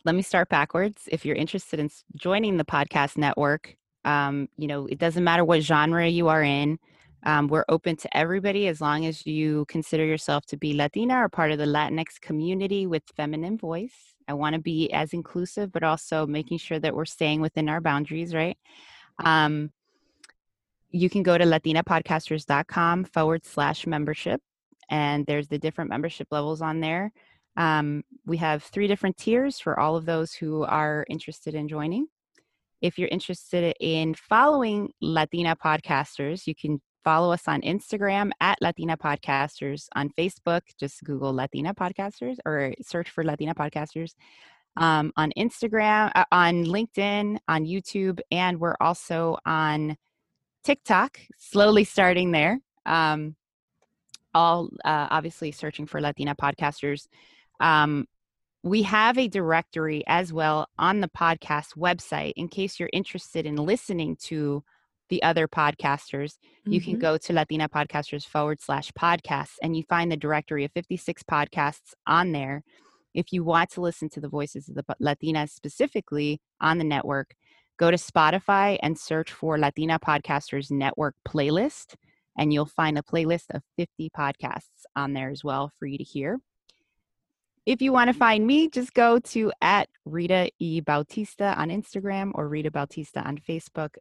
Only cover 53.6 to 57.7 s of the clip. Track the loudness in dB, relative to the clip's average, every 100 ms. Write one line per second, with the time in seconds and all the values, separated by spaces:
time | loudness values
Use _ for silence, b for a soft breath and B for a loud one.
53.6 | _ _ _ _ _ -20 _ 4 4 4
54.6 | 0 -4 -2 0 0 -2 -2 -8 -10 -8
55.6 | -10 -8 -8 -2 -2 -2 -4 -2 -2 0
56.6 | -2 -2 -4 -6 -8 b b b b 0
57.6 | 4